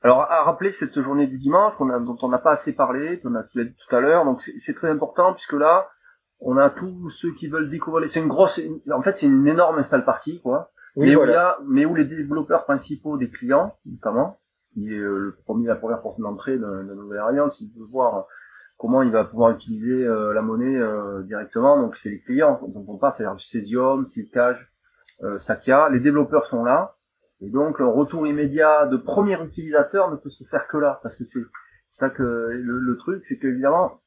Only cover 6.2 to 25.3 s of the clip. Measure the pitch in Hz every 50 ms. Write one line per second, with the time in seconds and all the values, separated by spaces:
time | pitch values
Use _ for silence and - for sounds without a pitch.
6.2 | _ _ _ _ - 131 127 135 139 143 - - 180 185 185 180 175 160 139 -
7.2 | - 170 160 - 170 151 147 160 156 139 147 165 - 160 160 165 160 151 - 165
8.2 | 160 151 131 147 190 - - - 160 160 156 - _ 139 123 127 131 190 196 -
9.2 | 151 143 135 135 139 147 156 165 175 160 156 151 135 - 151 131 123 - 123 -
10.2 | - 151 170 170 _ 123 127 147 - _ _ _ - - _ 139 143 135 143 151
11.2 | 143 123 - 170 175 180 - - 143 139 131 135 147 156 175 156 147 131 160 160
12.2 | 147 143 147 160 147 - 165 165 - - 139 135 - - 151 139 _ 151 147 139
13.2 | 127 120 - - 123 120 135 147 180 208 - _ _ - 92 - - 110 104 117
14.2 | 139 190 - _ _ _ _ _ _ _ _ 107 101 107 107 104 104 101 101 98
15.2 | 98 101 92 _ _ - 113 113 117 117 110 110 113 113 117 113 - 113 - -
16.2 | 110 104 104 98 - 139 131 123 113 101 98 95 95 98 101 98 101 101 104 104
17.2 | 104 113 131 143 147 143 - - 107 104 113 117 110 107 120 131 127 120 107 98
18.2 | 95 - - - - _ _ - _ _ _ _ - 117 127 135 131 123 110 110
19.2 | 104 - 110 113 117 117 113 - - 117 113 107 110 120 127 127 127 117 113 107
20.2 | 107 104 104 110 110 110 110 113 123 131 135 131 117 110 107 104 104 101 98 98
21.2 | 95 95 107 104 107 - - 113 120 139 147 143 123 113 - - _ 107 104 -
22.2 | _ - 123 139 156 147 135 - - - 95 104 98 98 104 98 - 139 135 -
23.2 | 110 101 98 98 - - - 117 101 101 113 123 131 131 135 135 131 127 - 120
24.2 | 104 - - 127 120 123 123 - - _ _ _ _ _ _ _ _ _ _ _
25.2 | - 101